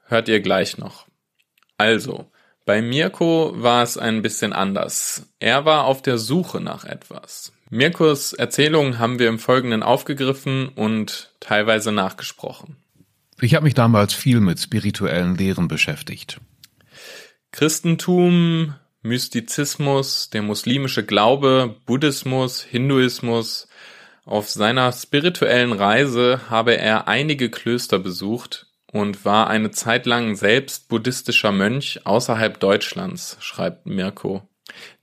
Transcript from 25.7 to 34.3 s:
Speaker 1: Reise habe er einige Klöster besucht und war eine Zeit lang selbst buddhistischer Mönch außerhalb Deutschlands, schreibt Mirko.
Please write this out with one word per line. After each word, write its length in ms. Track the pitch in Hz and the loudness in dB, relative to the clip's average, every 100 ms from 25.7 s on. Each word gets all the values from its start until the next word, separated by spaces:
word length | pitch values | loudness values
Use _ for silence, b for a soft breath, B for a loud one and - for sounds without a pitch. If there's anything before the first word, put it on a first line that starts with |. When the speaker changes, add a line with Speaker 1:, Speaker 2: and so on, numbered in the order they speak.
Speaker 1:
Reise 680 | 101 101 120 143 120 123 131 - | 2 2 4 2 2 2 0 0
habe 260 | 113 117 110 | 0 2 2
er 320 | 107 110 - | 2 0 2
einige 420 | 113 156 139 120 | 0 0 -2 -2
Klöster 480 | - 117 120 - 98 | -4 -4 -4 0 -2
besucht 680 | 95 90 98 120 - - _ _ _ | -2 -8 -6 -6 -8 -16 _ _ _
und 360 | 104 104 98 104 | -6 -4 -4 0
war 240 | 104 98 | 2 2
eine 220 | 107 107 | 0 -2
Zeit 340 | - 117 120 127 | -4 -2 0 0
lang 320 | 120 113 98 | 0 0 0
selbst 500 | 101 123 135 - - | 2 2 0 -14 -6
buddhistischer 640 | 113 117 123 - - 107 | -4 -2 -6 -2 0 2
Mönch 540 | 98 101 131 - - - | 2 0 0 -6 -8 0
außerhalb 520 | 107 123 113 110 - | 0 0 0 0 0
Deutschlands, 800 | 98 107 - 92 92 87 - - | 2 2 0 -8 -8 -10 -14 -14
schreibt 440 | - - 90 - - | -14 -6 -6 -6 -8
Mirko. 600 | 98 95 - 98 | -6 -6 -6 -8